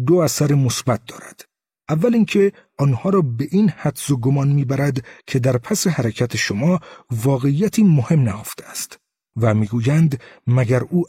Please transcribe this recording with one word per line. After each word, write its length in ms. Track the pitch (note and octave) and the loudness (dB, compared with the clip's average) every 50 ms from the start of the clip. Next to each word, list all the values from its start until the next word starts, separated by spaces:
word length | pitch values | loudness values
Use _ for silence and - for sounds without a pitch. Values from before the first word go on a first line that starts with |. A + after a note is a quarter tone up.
| B2 | 0
دو 100 | B2 F3 | 2 2
اثر 380 | F3+ E3 C3+ - - D#3 C#3 D3 | 2 2 0 0 -2 0 0 2
مثبت 500 | C#3+ C3+ A#2+ A#2 - - - A#2+ G#2 - | 2 2 0 -2 -4 -2 -4 -4 -4 -6
دارد. 380 | - - - - - - _ - _ _ _ _ _ _ _ _ - | -14 -20 -20 -20 -20 -20 _ -20 _ _ _ _ _ _ _ _ -4
اول 240 | D3+ D#3 F3 B3 A#3 | -4 0 0 2 2
اینکه 380 | A#3 G#3+ - - G3+ G3 G3+ - - _ _ _ - | 2 2 2 2 2 2 2 0 -4 _ _ _ -2
آنها 320 | C#3 C#3 C3 A2+ - F#3+ | 0 0 0 0 0 0
را 120 | F#3+ G3 E3 | 0 0 0
به 260 | C3 A#2 A2+ C#3 - | 0 -2 -6 -6 -2
این 180 | - G3 G#3+ F#3+ | 0 2 2 2
حدس 420 | D3+ - - D3+ C#3 - - - | 0 -2 -4 -6 -4 -4 -4 -2
و 60 | D3 | -2
گمان 320 | B2+ A#2 - C3+ C#3+ C3+ C#3 | 0 0 0 0 2 2 2
می‌برد 580 | C#3+ C#3+ C#3 A#2+ C#3 C3+ C#3+ C#3+ C3 C3 - - - - _ | 2 2 0 0 -2 -2 0 -2 -2 -4 -6 -10 -20 -20 _
که 120 | - - C3+ | -4 -4 0
در 200 | A#2+ C3+ B2+ B2 | 0 2 0 0
پس 280 | - - G#3+ - - | -2 -2 -4 -2 -2
حرکت 500 | G3 D#3 - B2+ A2+ G#2 - B2 A#2 - | -2 -2 0 -2 -2 -2 -2 -4 -4 -2
شما 440 | A2 - - G#2+ G2+ C3 E3+ F3+ D#3 - - - - - _ | -4 -4 -4 -4 -2 0 0 0 0 -2 -8 -20 -20 -14 _
واقعیتی 720 | A#2+ A2+ G#2+ C3+ C#3 B2+ B2+ C#3+ C#3 D3 G#3 G#3 - - G#3+ | -8 -4 0 0 0 0 0 0 0 0 0 0 2 2 4
مهم 380 | G3 D#3+ C#3 A2 - E3+ D#3 | 4 4 4 2 2 2 2
نهفته 460 | C3 A2+ F#2 - - - - - - | 2 2 -2 -4 -10 -14 -16 -16 -18
است 320 | - - - - - - _ _ _ _ _ _ _ _ | -16 -12 -12 -12 -12 -14 _ _ _ _ _ _ _ _
و 180 | A#2 A2+ A#2 G#2+ | -2 0 0 2
می‌گویند 680 | G#2+ A2 G2+ A2+ A#2+ A2+ C3 D3 D#3 E3 D#3 C3+ B2 - - - - _ | 2 0 0 -2 -2 0 0 2 2 2 2 0 -4 -10 -16 -20 -10 _
مگر 360 | - A#2+ B2+ B2+ A2 B2+ B2 B2 | 0 2 2 2 2 0 0 -2
او 220 | - - F3+ E3+ | 0 -2 -2 -2